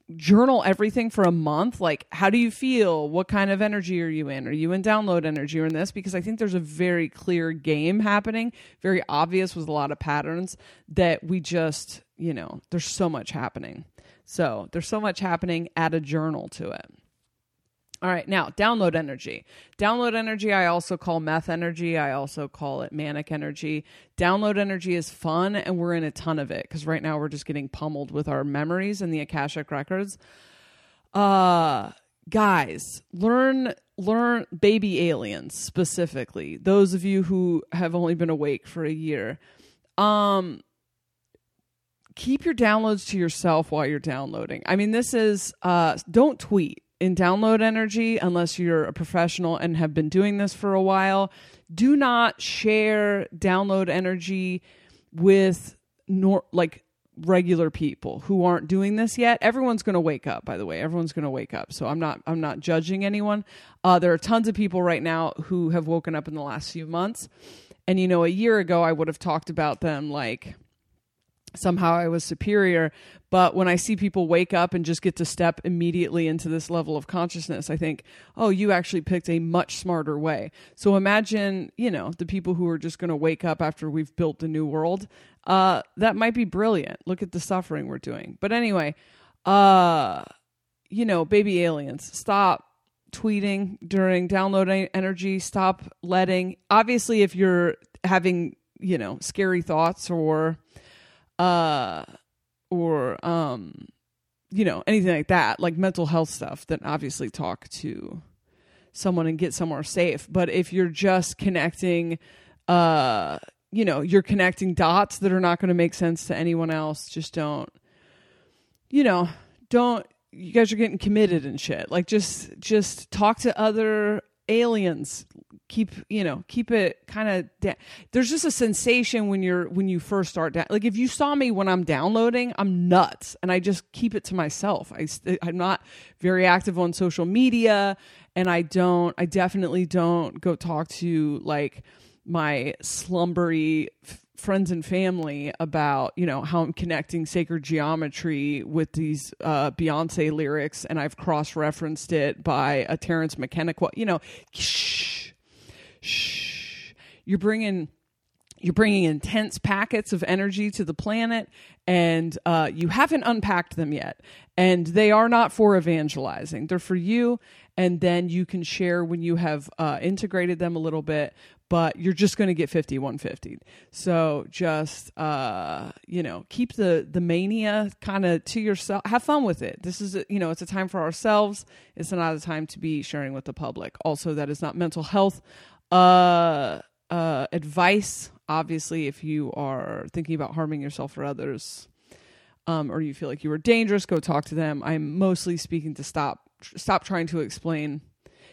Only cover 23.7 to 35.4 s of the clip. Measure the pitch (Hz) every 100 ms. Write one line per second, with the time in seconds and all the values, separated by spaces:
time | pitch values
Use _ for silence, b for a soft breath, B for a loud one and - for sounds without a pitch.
23.7 | 151 b b b - 175 196 214 202 202
24.7 | 185 180 175 160 - 165 165 190 208 -
25.7 | 180 175 170 151 - 165 156 139 - -
26.7 | 156 151 160 156 151 151 143 - 147 139
27.7 | - 151 147 143 147 147 139 143 143 151
28.7 | 180 202 202 180 156 143 156 143 156 147
29.7 | 143 143 190 202 - b b b b b
30.7 | b b b b 196 202 196 180 175 160
31.7 | 127 - - _ _ - 220 208 175 123
32.7 | 80 - - _ 175 220 247 262 269 254
33.7 | - _ - 185 226 240 233 - 170 202
34.7 | 220 202 156 170 135 104 85